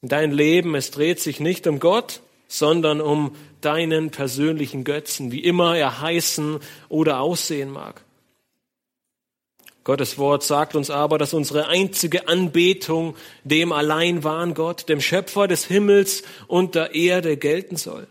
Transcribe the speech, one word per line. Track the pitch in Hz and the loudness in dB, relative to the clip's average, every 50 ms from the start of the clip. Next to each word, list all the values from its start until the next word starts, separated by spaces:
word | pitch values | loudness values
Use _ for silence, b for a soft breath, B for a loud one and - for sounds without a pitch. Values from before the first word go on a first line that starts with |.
Dein | - 127 139 147 156 151 | -4 -2 0 0 0 0
Leben, | 143 143 147 151 165 175 180 170 156 | 2 2 4 4 4 4 2 2 -2
es | 143 127 - | -2 -4 -6
dreht | - 143 147 165 175 165 | -4 -2 0 0 0 -2
sich | - 160 139 - | -4 -6 -6 -4
nicht | 147 165 185 180 - 175 | -2 -2 -2 0 0 -2
um | 156 139 | -2 2
Gott, | 127 165 190 226 240 - - - - _ _ _ _ _ | 2 4 4 2 0 -4 -12 -16 -18 _ _ _ _ _
sondern | - - 151 147 160 170 160 156 151 151 | -4 0 2 4 4 4 4 0 0 0
um | 151 151 147 151 151 139 139 B B B B B | 0 0 0 0 0 -2 -4 B B B B B
deinen | - 151 147 160 170 165 160 160 160 156 | -2 -2 0 0 0 0 0 0 0 -2
persönlichen | 151 - 139 135 120 135 143 156 160 156 147 127 - 139 127 | -4 -4 -6 -6 -2 0 0 0 0 -2 -4 -6 -6 -8 -4
Götzen, | 135 143 151 151 - - - 143 123 | -4 -4 -4 -4 -8 -8 -8 -6 -6
wie | 120 147 - | -8 -2 -2
immer | 170 175 175 175 170 165 170 | 0 2 2 2 2 2 2
er | 151 131 123 120 | 0 0 -2 -4
heißen | 139 160 170 170 165 - - - 151 151 156 151 147 B B B B B | -4 -2 -2 0 0 -2 -2 -2 -4 -4 -4 -6 -10 B B B B B
oder | 156 156 160 156 147 127 | 0 2 2 2 2 0
aussehen | 131 156 175 165 - - 165 143 139 139 | 0 -2 -2 -2 -4 -6 -6 -6 -6 -8
mag. | 139 143 - - - - _ _ _ _ _ _ _ _ _ _ _ _ _ _ _ _ _ _ _ _ _ _ _ _ _ _ _ _ _ _ _ _ _ - _ _ _ | -10 -14 -14 -16 -16 -18 _ _ _ _ _ _ _ _ _ _ _ _ _ _ _ _ _ _ _ _ _ _ _ _ _ _ _ _ _ _ _ _ _ -20 _ _ _
Gottes | - 131 139 135 - - - | -2 -2 -2 -2 -4 -4 -2
Wort | 139 139 143 143 143 | 0 2 2 2 0
sagt | - 151 143 156 151 - | 0 0 0 0 0 -2
uns | 156 143 - | -4 -4 -2
aber, | 147 143 147 147 156 151 | -2 -2 0 0 2 0
dass | 151 139 - | 0 0 -2
unsere | 160 147 - 143 151 151 - | -2 -2 0 -2 -2 -2 2
einzige | 160 185 196 190 196 - - 170 156 180 - - | 2 2 2 0 -2 -4 -4 0 -2 -2 0 0
Anbetung | 165 180 185 175 143 170 175 180 190 190 - - 160 165 165 165 156 B B B B B B | 0 0 0 0 2 4 4 4 4 0 -2 -4 -2 -2 -2 -4 -6 B B B B B B
dem | 135 151 156 165 170 | 0 2 2 2 2
allein | 165 147 147 151 156 156 170 175 175 175 147 | 2 0 2 2 2 2 2 2 0 0 0
wahren | 151 156 160 170 175 160 | -2 -2 -2 -2 -4 -2
Gott, | 147 160 165 175 - - - | -2 -2 -4 -4 -8 -2 0
dem | 160 143 | 0 0
Schöpfer | 139 - - 185 202 - - 196 202 190 | 2 0 0 0 -2 -2 0 0 2 2
des | 180 - - | 2 0 -2
Himmels | - 180 202 208 202 202 202 196 196 - - B B B B B | 2 2 2 6 6 6 6 6 4 0 -6 B B B B B
und | B - 175 185 180 - | B 2 2 2 2 2
der | 165 160 - - | 0 -2 0 0
Erde, | 151 170 175 180 185 175 165 151 | 2 2 4 4 2 2 0 -2
gelten | 139 - 151 151 175 190 - 180 160 | 0 2 0 0 0 -2 -6 -8 -8
soll. | - - - 101 - - | -8 -8 -10 -12 -14 -18